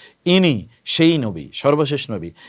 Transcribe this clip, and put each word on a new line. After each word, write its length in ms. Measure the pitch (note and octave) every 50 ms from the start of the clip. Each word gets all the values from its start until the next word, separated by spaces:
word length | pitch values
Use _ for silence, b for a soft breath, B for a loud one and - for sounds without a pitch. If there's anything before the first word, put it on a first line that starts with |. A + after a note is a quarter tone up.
| B B B B -
ইনি 440 | F3 F3+ F#3+ F#3 E3+ C3 G#2 E2+ - b b b
সেই 340 | - - - D#3+ E3 E3+ D#3
নবী, 300 | B2 G#2+ F2+ D#2+ C#2 - -
সর্বশেষ 580 | - - C#3 D3 D3+ D3+ C3+ D3 C3+ - -
নবী, 200 | A2 F#2 E2 E2+ - B B